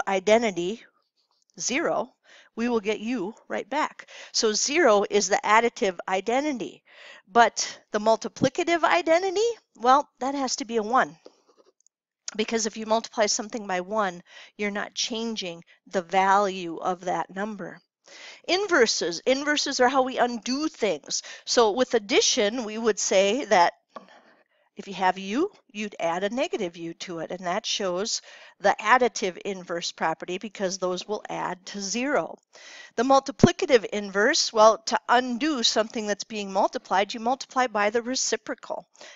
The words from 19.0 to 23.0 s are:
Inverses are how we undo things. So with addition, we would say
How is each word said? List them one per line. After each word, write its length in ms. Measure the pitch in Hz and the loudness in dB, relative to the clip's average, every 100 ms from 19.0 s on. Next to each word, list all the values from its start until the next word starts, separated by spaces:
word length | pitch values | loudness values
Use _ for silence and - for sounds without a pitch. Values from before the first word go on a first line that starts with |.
| 170 165 | -4 -2
Inverses 560 | - 269 294 294 294 262 | 0 0 0 -2 -2 2
are 80 | 247 | 2
how 140 | 269 | 4
we 160 | 254 240 | 0 0
undo 500 | 240 240 226 269 311 | 0 -2 -4 -4 -4
things. 540 | - 214 151 - - - - - | -2 -2 -2 -6 -8 -8 -14 0
So 240 | 247 220 | 4 4
with 240 | 220 247 | 2 0
addition, 720 | 233 202 320 - 262 208 254 | 0 2 2 2 2 0 -2
we 120 | 214 220 | -6 -2
would 220 | 226 | -2
say 480 | 196 | 0